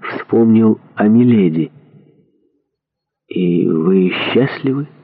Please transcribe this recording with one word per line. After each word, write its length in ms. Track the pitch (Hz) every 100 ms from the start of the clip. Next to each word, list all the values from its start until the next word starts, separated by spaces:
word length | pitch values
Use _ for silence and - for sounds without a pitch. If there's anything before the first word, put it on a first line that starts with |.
вспомнил 760 | - - - 113 113 110 113 107 -
о 140 | - 104
Миледи. 640 | 113 123 113 92 80 78 - _ - _ _ _ _ _ _ _ _ _ _ _ _ _
«И 400 | - 180 175 90
вы 440 | 117 165 - 92
счастливы?» — 760 | - - - 139 - 135 131 147 -